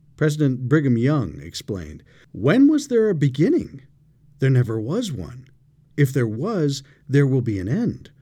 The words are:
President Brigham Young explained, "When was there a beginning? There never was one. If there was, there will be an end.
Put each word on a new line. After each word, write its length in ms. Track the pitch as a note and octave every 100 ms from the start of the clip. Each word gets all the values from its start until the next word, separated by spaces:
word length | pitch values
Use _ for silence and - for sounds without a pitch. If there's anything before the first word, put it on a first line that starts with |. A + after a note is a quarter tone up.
| _ -
President 540 | D3+ D3+ C#3+ B2+ B2
Brigham 260 | C#3+ C#3 A#2
Young 460 | B2+ D3+ F#2+ C#2+
explained, 640 | D#2 - - G2 D2+ D2+ - _ -
"When 360 | - A2+ A3+ C#4+
was 200 | D4+ -
there 220 | A#3 G#3+
a 60 | E3
beginning? 680 | C#3 C3 G3 E4 - - - _ _ _ _ -
There 140 | C3+
never 280 | B2+ B2 A2+
was 320 | A2 G3 A3
one. 360 | A#2+ D#2 - - _ _ _ _ -
If 160 | C#3
there 140 | C3+ A#2
was, 560 | A2 F#3 G#3 D3 C3+ - _ -
there 160 | C#3 C#3
will 160 | C3
be 180 | A2 G2
an 80 | F#2
end. 440 | F3+ A#3 C#2 - _